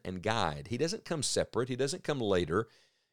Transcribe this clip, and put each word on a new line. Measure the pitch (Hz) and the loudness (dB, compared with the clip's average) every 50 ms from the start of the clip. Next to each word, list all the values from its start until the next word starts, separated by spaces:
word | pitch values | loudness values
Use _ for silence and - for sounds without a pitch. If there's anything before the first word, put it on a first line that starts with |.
| - | -6
and | 90 92 90 85 | -6 -6 -2 -2
guide. | 107 113 113 92 80 73 71 71 - | 0 0 2 0 0 -2 -4 -6 -4
He | 120 | -2
doesn't | 123 151 165 220 - - | -2 0 -2 -2 -4 -6
come | - 175 151 | -4 -4 -2
separate. | - - - 98 - - - 110 131 | -2 0 2 0 0 0 0 -2 -2
He | 127 127 | -2 -2
doesn't | 120 135 139 151 - - | -2 -2 -2 -2 -4 -4
come | - 147 131 | -4 -2 0
later. | 113 101 95 90 87 76 85 104 117 - _ _ _ _ _ _ _ _ | 4 4 4 4 4 2 2 0 0 -2 _ _ _ _ _ _ _ _